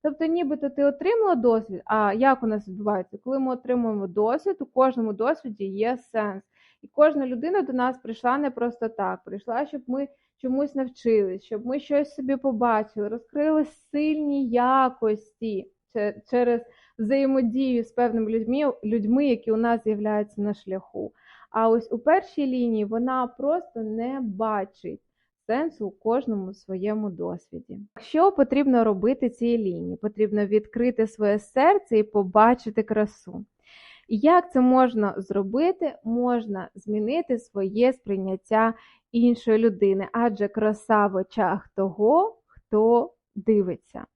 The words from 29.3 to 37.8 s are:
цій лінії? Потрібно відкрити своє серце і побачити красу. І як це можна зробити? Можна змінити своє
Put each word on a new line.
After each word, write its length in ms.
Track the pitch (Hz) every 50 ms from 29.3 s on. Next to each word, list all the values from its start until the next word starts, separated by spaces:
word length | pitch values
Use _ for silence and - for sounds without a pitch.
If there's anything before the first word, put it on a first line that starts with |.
цій 280 | 240 - 233 233 240 233
лінії? 380 | 214 190 175 170 175 180 180
Потрібно 500 | - - 208 208 208 214 208 208 208 208
відкрити 600 | 196 208 214 208 - - - 240 247 247 - 220
своє 320 | 214 - - 214 202 208 214
серце 600 | 208 - _ 262 269 339 415 - - _ 233 214
і 40 |
побачити 800 | 214 214 - 208 196 185 - 214 220 233 247 247 - 220 208 220
красу. 640 | 214 214 214 214 208 208 - _ _ 180 - - 208 _ _ _ _ _ - - - - - - _ -
І 100 | 226 208
як 340 | 247 311 349 359 349 349
це 80 | - 262
можна 540 | 254 254 254 262 254 247 226 220 208 196 -
зробити? 800 | 196 190 - 196 202 196 196 220 262 320 359 370 370 339 285 - - _
Можна 640 | 220 233 240 247 247 247 233 226 214 196 185 185 - _
змінити 640 | 196 _ 208 208 214 214 226 277 339 339 - 254 226
своє 540 | 240 _ _ 202 190 190 190 214